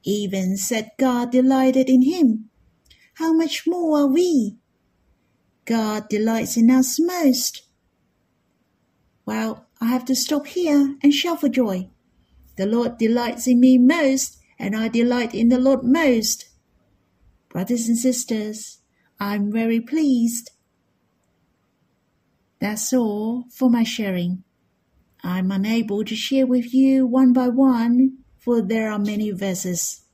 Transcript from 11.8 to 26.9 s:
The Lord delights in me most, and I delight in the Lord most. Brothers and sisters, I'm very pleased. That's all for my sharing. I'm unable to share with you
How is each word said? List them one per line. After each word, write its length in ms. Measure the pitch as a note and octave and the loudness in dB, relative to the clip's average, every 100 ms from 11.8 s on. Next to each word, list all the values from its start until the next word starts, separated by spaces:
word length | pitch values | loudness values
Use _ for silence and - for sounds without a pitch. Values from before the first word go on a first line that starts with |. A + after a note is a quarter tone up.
| F#3 _ _ _ _ _ _ - | -8 _ _ _ _ _ _ -6
The 100 | G3 | -2
Lord 320 | A#3 A#3 A#3+ | 0 -2 -2
delights 480 | A3+ A#3+ A#3+ C4 B3+ | 0 0 -2 -6 0
in 100 | B3 | 6
me 200 | B3+ B3+ | 6 8
most, 600 | B3 E4+ C#4 C4+ - _ _ _ | 6 4 2 0 -4 _ _ _
and 180 | A3 G#3+ | -8 -4
I 120 | A3+ | -2
delight 460 | A#3 B3 B3 A#3 | 0 0 0 -4
in 140 | - A#3 | 0 2
the 100 | B3+ | 4
Lord 240 | B3+ C4 | 2 2
most. 680 | A#3 D4+ D4+ A#3 G#3+ - - _ _ _ _ _ _ _ _ _ _ | 2 2 4 2 0 -6 -10 _ _ _ _ _ _ _ _ _ _
Brothers 400 | E3+ F#3+ A#3+ A3+ | -10 -6 -4 -2
and 80 | A#3 | 0
sisters, 840 | B3+ B3 - A3 G#3+ G#3+ - - _ _ _ _ | 0 -2 -4 -6 -6 -12 -16 -20 _ _ _ _
I'm 320 | G3+ G#3 G3+ | -6 -4 -2
very 300 | A3 A3+ A3+ | -2 -2 -2
pleased. 680 | A#3 D#4 D4+ B3 A#3 A#3 - _ _ _ _ _ _ _ _ _ _ _ _ _ _ _ _ _ _ _ _ _ | -2 -2 0 0 0 -4 -12 _ _ _ _ _ _ _ _ _ _ _ _ _ _ _ _ _ _ _ _ _
That's 320 | G3+ G#3+ - | -8 -6 -2
all 540 | B3+ A3 G#3 A3 B3 A#3+ | -2 -2 -4 -4 -6 -10
for 200 | - B3+ | -2 2
my 140 | A#3 | 2
sharing. 600 | A3+ - G3+ F#3 F3 F#3 - _ _ _ _ _ _ _ | 0 -2 -4 -2 -4 -6 -10 _ _ _ _ _ _ _
I'm 280 | F3 F3+ F#3 | -6 -4 -2
unable 540 | G3 G#3 A3+ A3 G3+ | -2 -2 -2 -2 -4
to 100 | G#3+ | -4
share 320 | A3 - C4+ C4 | -6 -2 0 2
with 280 | B3+ A#3+ | 0 0
you 320 | B3+ C4+ | 2 4